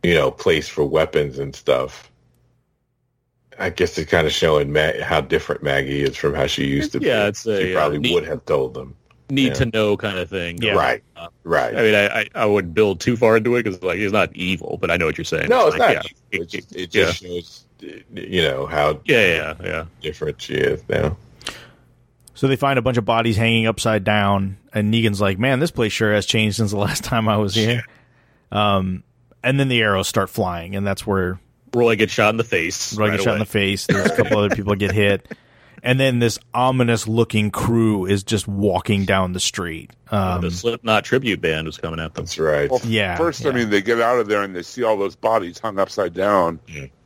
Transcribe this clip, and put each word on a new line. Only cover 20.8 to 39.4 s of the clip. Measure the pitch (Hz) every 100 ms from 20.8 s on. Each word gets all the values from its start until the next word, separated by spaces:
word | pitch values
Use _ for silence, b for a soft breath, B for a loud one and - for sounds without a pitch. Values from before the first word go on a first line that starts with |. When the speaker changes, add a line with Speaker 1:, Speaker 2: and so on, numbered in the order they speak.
| -
Speaker 1:
now. | - 76 90 - - B B B B B _ _ _ - -
Speaker 3:
So | 135
they | 131
find | 139 131
a |
bunch | 117 120
of |
bodies | 104 113 117 107
hanging | 113 113 113
upside | 110 117 107
down, | 98 107 101 98 98 98 _
and | 107 104
Negan's | 113 113 101
like, | 101 95
"Man, | 127 127
this | 160
place | - 113
sure | - 110
has | 104 -
changed | 117 107 101
since | 107
the | 101
last | 101 -
time | - 120 110
I | 104
was | 101
here." | 104 110 120 - b b b b b b
Um, | 101 104 98 95 92 - _ _ _
and | 120 139
then | 135
the | 120
arrows | 107 98 95
start | - 98
flying, | - 92 87 85
and | 98
that's | 101 98 -
where | 95 90 92 _ _ _
Speaker 2:
Roy | 120 117 110
gets | 107
shot | - 107
in | 113
the |
face | 110 92 82 - - 107
Speaker 3:
Roy | 107
Speaker 2:
right |
Speaker 3:
gets | 92
shot | 98
in | 104
Speaker 2:
away. |
Speaker 3:
the | 107
face. | 107 98 98 -
There's | 196 214
a | -
couple | - 104
other | 104
people | 117 98
get | 101 98
hit. | 101 101 98 -
Speaker 2:
<laughs> | B B B B B 123
Speaker 3:
And | 131
then | 135 123
this | 117 - _
ominous-looking | 120 127 131 120 117 110 113 113 107 104
crew | - 110 113 113 104 92
is | 98
just | 98 110 -
walking | 101 101 90 - 101
down | 95 95 92
the | 90